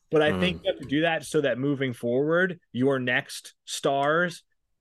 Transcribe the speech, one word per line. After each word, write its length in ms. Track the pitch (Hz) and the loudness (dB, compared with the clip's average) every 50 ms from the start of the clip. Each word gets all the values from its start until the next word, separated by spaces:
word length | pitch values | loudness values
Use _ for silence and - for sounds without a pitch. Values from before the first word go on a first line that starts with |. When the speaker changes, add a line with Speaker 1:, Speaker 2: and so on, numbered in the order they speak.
| _ - | _ 0
Speaker 1:
But 120 | 156 151 | 2 2
I 160 | 151 151 190 185 | 4 4 2 2
think 200 | 185 180 175 165 | 0 0 -2 -2
Speaker 2:
Mm. 40 | - | -2
Speaker 1:
you 80 | 190 | -4
have 80 | - - | -4 -4
to 60 | 139 120 | -4 -2
do 120 | 135 151 | 0 0
that 220 | 160 170 160 156 143 | 2 0 0 -2 -4
so 160 | - - 156 | -2 0 0
that 180 | 139 135 117 120 | 2 0 0 0
moving 340 | 135 143 143 131 135 131 | 0 -2 0 0 -2 -4
forward, 680 | 117 - - 120 120 131 147 151 165 175 185 185 170 175 _ _ | -4 -4 -2 -2 0 0 2 2 2 2 2 0 -2 -8 _ _
your 260 | - 117 127 135 139 131 | -2 0 2 2 2 2
next 560 | 123 123 123 135 139 - - - - - - _ _ | 0 0 0 -2 -2 -4 -10 -14 -16 -18 -20 _ _
stars 800 | - - - - 151 139 139 139 147 156 170 175 175 160 - _ _ _ _ _ _ _ _ | -12 -6 -2 0 0 2 2 2 2 2 2 0 -2 -4 -10 _ _ _ _ _ _ _ _